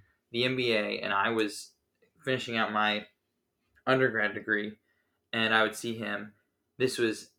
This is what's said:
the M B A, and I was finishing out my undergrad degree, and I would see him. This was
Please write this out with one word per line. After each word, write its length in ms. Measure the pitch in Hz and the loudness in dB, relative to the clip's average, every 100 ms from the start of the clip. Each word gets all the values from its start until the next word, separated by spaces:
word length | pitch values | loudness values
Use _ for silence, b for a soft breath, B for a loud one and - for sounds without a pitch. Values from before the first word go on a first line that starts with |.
| _ _ _ | _ _ _
the 120 | 120 | -2
M 140 | 127 127 | 0 2
B 160 | 123 | 2
A, 260 | 110 104 104 | 2 0 -4
and 140 | 101 | -2
I 160 | 98 110 | 0 0
was 400 | 113 104 - - _ _ _ _ _ 135 | 0 0 -4 -14 _ _ _ _ _ -4
finishing 320 | 127 120 113 | -4 -2 -2
out 140 | 107 | 0
my 320 | 107 107 104 - _ _ _ _ _ _ _ 127 | 2 2 0 -6 _ _ _ _ _ _ _ 0
undergrad 480 | 131 127 110 104 104 | 4 4 2 -2 -2
degree, 380 | 110 104 104 - _ _ _ _ _ | 0 0 0 -10 _ _ _ _ _
and 220 | 113 110 110 | -2 2 4
I 80 | |
would 120 | 110 - | 2 0
see 220 | 117 113 | -6 -4
him. 360 | 104 101 107 - _ _ _ - | -4 -6 -8 -16 _ _ _ 0
This 220 | 127 131 | 0 2
was 300 | 113 104 - | 0 0 -10